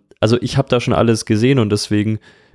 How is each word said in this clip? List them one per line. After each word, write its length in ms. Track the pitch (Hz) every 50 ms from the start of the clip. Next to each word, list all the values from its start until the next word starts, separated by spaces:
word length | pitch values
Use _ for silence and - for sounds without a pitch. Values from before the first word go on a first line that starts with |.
| _ _ _ _
also 180 | - 110 117 -
ich 160 | - 131 - 131
hab 120 | 135 -
da 100 | 127 120
schon 140 | - - 110
alles 320 | - 110 117 113 110 -
gesehen 320 | - 113 104 113 127 139 135
und 140 | 110 104
deswegen, 480 | 104 104 - - 107 104 104 110 110 107 - - - _ _ _ -